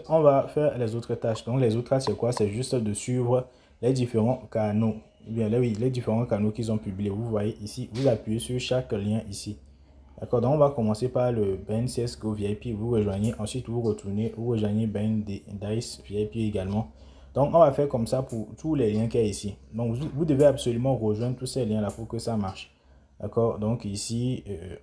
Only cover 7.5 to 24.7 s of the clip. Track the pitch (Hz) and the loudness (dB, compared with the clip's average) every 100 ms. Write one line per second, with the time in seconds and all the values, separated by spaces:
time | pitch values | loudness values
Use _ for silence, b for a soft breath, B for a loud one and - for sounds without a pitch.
7.5 | - 104 127 - 110 135 110 - 113 - | -4 -8 -10 -8 0 2 2 0 -4 -2
8.5 | 127 - 127 131 107 104 110 101 95 104 | -4 0 -2 0 -4 0 -2 -4 -10 -10
9.5 | - - b b b b - - 120 120 | -12 -16 b b b b -14 -2 2 2
10.5 | 151 143 143 110 107 123 127 123 117 98 | 4 4 4 0 0 0 0 0 2 0
11.5 | 95 - 110 127 123 120 - 107 107 101 | -2 -4 -4 -2 -2 -4 -4 -4 -2 -4
12.5 | 104 123 104 117 117 101 95 110 110 107 | -4 -6 -4 0 2 2 0 -2 -2 -6
13.5 | 131 110 120 113 104 101 101 113 113 120 | -6 -4 -2 -2 -2 -4 -4 -4 -4 -2
14.5 | 113 107 107 113 101 107 110 101 98 - | 0 0 0 0 0 0 0 -2 -8 -10
15.5 | 98 101 110 - - - 104 107 113 107 | -10 -4 -4 -6 -12 -6 -4 -2 -2 -2
16.5 | 104 92 104 110 B B B B 120 - | -2 -2 -2 -4 B B B B 0 4
17.5 | 170 151 135 143 120 113 131 131 113 107 | 6 6 6 0 0 0 -2 -2 -6 -8
18.5 | 110 156 147 113 107 113 120 107 98 104 | -6 -2 2 2 2 2 2 2 -2 -8
19.5 | - - 110 120 117 151 135 151 135 147 | -10 -10 -4 -2 -2 -4 -2 2 6 6
20.5 | 127 123 117 135 123 107 104 120 131 131 | 6 0 2 2 2 2 0 -2 -4 -4
21.5 | 135 110 107 104 110 113 113 113 110 95 | -2 0 0 -2 -4 -8 -6 -2 -2 -2
22.5 | - - b b b b - 104 - 117 | -6 -14 b b b b -12 -4 2 2
23.5 | - 107 120 104 101 - 117 123 127 - | 2 -2 -2 -4 -6 -4 -2 -2 -4 -6
24.5 | 92 92 | -10 -10